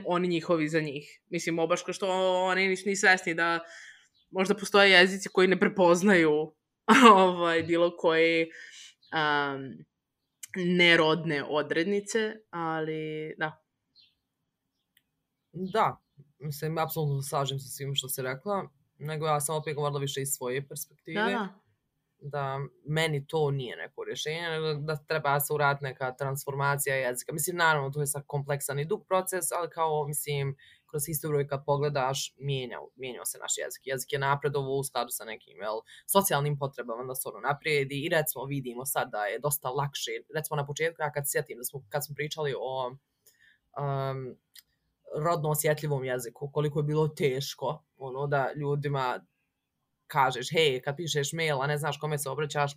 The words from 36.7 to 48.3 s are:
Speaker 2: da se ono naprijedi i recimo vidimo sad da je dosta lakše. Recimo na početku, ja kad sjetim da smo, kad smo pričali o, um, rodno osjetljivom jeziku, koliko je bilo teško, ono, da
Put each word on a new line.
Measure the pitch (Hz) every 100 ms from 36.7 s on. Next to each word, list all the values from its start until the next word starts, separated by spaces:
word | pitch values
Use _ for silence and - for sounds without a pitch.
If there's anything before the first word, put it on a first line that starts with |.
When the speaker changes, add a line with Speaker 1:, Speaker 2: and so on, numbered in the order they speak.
| - 120 117
Speaker 2:
da | 131
se | 131 -
ono | 104
naprijedi | 120 143 160 147 135 139
i | 160
recimo | 165 156 131
vidimo | 135 139 123 117 131
sad | 147 123
da | 104
je | 104 110
dosta | 143 143 131
lakše. | 135 143 - - 113 -
Recimo | 156 151 147
na | 143
početku, | 147 160 165
ja | 151
kad | 143 139
sjetim | 160 - 120
da |
smo, | 123 139 -
kad | 147 143
smo |
pričali | 147 147 160 147 110
o, | 123 131 127
um, | 135 _ _ _ _ _ _ _ - 143 139 135 135 127 - _ - _ _ _ _ - 147
rodno | 160 165 151
osjetljivom | 151 156 151 151 139
jeziku, | 131 127 117 - 143
koliko | 151 151 147
je |
bilo | 147 151 156
teško, | 151 151 131 139 - 131 151 _ -
ono, | 131 127
da | 143